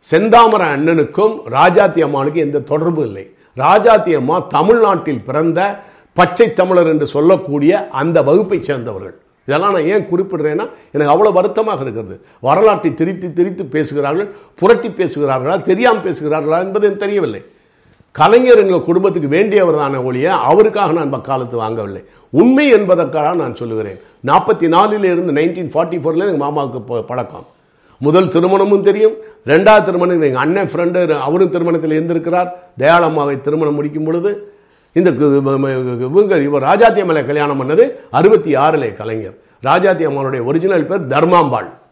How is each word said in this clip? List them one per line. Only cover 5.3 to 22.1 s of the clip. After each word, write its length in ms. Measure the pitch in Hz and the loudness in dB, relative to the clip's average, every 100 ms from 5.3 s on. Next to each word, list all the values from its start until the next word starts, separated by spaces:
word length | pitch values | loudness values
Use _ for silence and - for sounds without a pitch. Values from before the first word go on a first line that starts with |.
| 135 165 160 196 196 - _ _ | -2 -2 0 -2 -4 -16 _ _
பச்சை 400 | - 180 180 226 | 0 0 2 0
தமிழர் 340 | - 185 180 170 | 2 2 2 2
என்று 200 | 151 139 | 0 -2
சொல்லக்கூடிய 840 | 143 160 185 - 143 143 196 202 | 0 2 2 0 0 2 0 -2
அந்த 340 | 135 160 165 | -4 0 2
வகுப்பை 400 | 135 175 196 185 | 4 2 2 -4
சேர்ந்தவர்கள். 520 | 120 135 120 98 95 - _ _ - | -4 -6 -6 -10 -14 -18 _ _ -4
இதெல்லாம் 260 | 143 196 | -2 0
நான் 120 | 190 | 0
ஏன் 220 | 156 208 160 | 0 -2 -2
குறிப்பிடுறேன்னா, 640 | 175 190 180 151 156 220 - _ | -4 -4 -4 -4 -4 -8 -12 _
எனக்கு 200 | 147 147 | -2 2
அவ்வளவு 200 | 160 214 | 4 4
வருத்தமாக 500 | 185 196 - 214 175 | 2 0 -2 -4 -4
இருக்கிறது. 380 | 135 107 110 - _ _ | -6 -8 -12 -16 _ _
வரலாற்றை 540 | 123 160 220 196 165 | -2 2 2 2 -2
திரித்து 380 | 131 165 190 180 | -2 -4 -4 -8
திரித்து 320 | 165 185 190 | -2 -2 -2
பேசுகிறார்கள், 640 | 156 147 147 143 143 160 208 - - | -6 -4 -4 -4 -4 -4 -6 -14 -20
புரட்டி 340 | - 185 226 226 | -2 2 2 0
பேசுகிறார்களா, 760 | 156 180 147 143 131 131 180 | -4 -4 -2 -2 -2 -2 -4
தெரியாம 380 | 165 190 247 220 | -2 0 2 0
பேசுகிறார்களா 580 | 180 151 151 156 147 165 | -4 -6 -4 -4 0 -2
என்பது 280 | 185 202 208 | -2 0 -2
எனக்கு 180 | 196 | -2
தெரியவில்லை. 380 | 202 202 147 101 - _ _ _ _ _ _ | -4 -2 -4 -6 -14 _ _ _ _ _ _
கலைஞர் 460 | - 160 233 254 226 | 0 4 4 6 6
எங்க 220 | 196 175 | 6 0
குடும்பத்துக்கு 480 | 165 175 190 170 147 | 0 0 0 -2 -2
வேண்டியவர் 480 | 156 214 202 175 151 | 0 0 0 0 0
தானே 200 | 139 135 | -2 -4
ஒழிய, 380 | 127 127 156 | -4 -2 -2
அவருக்காக 580 | 175 120 180 220 208 185 | 0 2 4 4 2 -2
நான் 220 | 165 143 | -2 -4
வக்காலத்து 480 | 135 127 131 123 117 | -6 -4 -6 -4 -6
வாங்கவில்லை. 420 | 110 113 101 95 - | -6 -6 -8 -12 -18